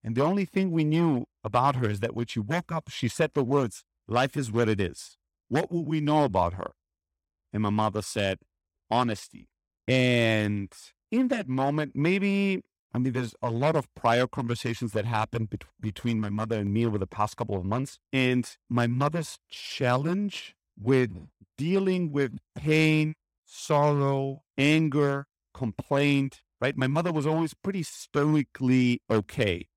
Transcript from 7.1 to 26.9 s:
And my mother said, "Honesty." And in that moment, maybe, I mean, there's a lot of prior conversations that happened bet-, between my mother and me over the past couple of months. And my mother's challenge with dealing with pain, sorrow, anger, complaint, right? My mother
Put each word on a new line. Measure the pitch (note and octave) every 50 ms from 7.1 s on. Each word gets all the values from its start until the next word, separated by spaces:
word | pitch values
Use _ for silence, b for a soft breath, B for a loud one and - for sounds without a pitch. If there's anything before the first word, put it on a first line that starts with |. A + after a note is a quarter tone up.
| _ _ _ _ _ _ _ _
And | - G#2 G#2+
my | G2+
mother | G#2 G#2+ G#2+ G#2+ G2 G#2+
said, | G2+ - - A2 G2+ F#2+ F#2+ - _ _ _ _ _ _ _ _ _ _
"Honesty." | A2 A#2+ B2 A#2+ G#2+ - - - - - - _ _ _ _ _ _ _ _ -
And | B2+ C3 B2+ B2 B2 A#2+ A#2 A2+ A2 G#2+ G#2+ G#2 G#2 G2+ G2 F#2 - - - - _ _ _ _
in | - A#3+ C4 B3
that | B3 A3+ F#3+ C3
moment, | B2+ C3 C3+ C#3 D3 D#3 D3+ C3+ -
maybe, | C#3 C#3+ E3+ F#3+ G3+ G3 G3+ G3 G3 G3+ G3 F#3+ - - _ _ _ _ _ -
I | B2
mean, | B2+ C3 A#2+
there's | B2+ B2 A2 - _
a | - A#2+
lot | A2+ A#2 C3+ D#3 D#3+
of | D3+ C3 _ _
prior | - - A#2 A#2 A#2+ B2+
conversations | B2+ - C3+ B2+ A#2 A#2+ - - A#2+ A2+ - B2 A2
that | - A2 G2+
happened | A#2 A#2 G#2+ A2 G#2+ - A#2 A2+ G#2+
bet-, | - G2+ - _ _ _
between | - A2 G2+ - - A#2+ A#2 A2
my | G#2+ G2+
mother | G2+ G#2 A2 A2 A#2 G#2+
and | G2+ G2+ G2+
me | A2+ A#2
over | A#2 G#2 G2+
the | F#2+
past | - - G#2+ G#2 G#2+ - -
couple | A#2+ G#2+ G2+
of | F#2+ F2
months. | F#2+ G#2+ B2+ C3+ - - _ _ _
And | - C3+ C3 B2+ B2+ B2+ A#2 - - _ _ _
my | A#2 A#2+ A#2+
mother's | A#2+ B2 B2+ C#3 D3 D#3 E3+ D3+ - - - _ _
challenge | - - - - - - C3 B2 B2 C3 C#3+ E3 F3+ G3 G#3 G3+ - - - - _ _ _ _ _ -
with | G2+ A#2 C3+ C3 B2+ A2+ F2+ E2+ - - _ _ - _ _
dealing | - C#3+ E3 F#3+ G3 G3 F#3+ F#3 F3+ F3 D#3
with | C#3+ C#3+ C#3 A#2+ B2+ C3 _ _ _
pain, | - C#3+ D#3 D#3 D#3 D#3+ D#3 D#3 D#3 D#3 D#3 D#3 _ _ _ _ _ _
sorrow, | _ - - - - D#3 C#3+ D3 D3 D3 C#3+ C#3 C#3 C#3 C3+ C3+ C3+ C3+ C#3 _ _ _ -
anger, | C3+ D3 D3+ D#3+ D#3+ D3+ C3+ D3+ C#3+ C#3 C#3 C#3 C#3 _ _ _ _ _ _
complaint, | - C3+ A2+ F#2+ - - _ C#3+ C#3 C#3+ C#3+ C#3+ C#3 C#3 C3+ - - _ _ _ _
right? | B2 C3 D3
My | - C3
mother | C3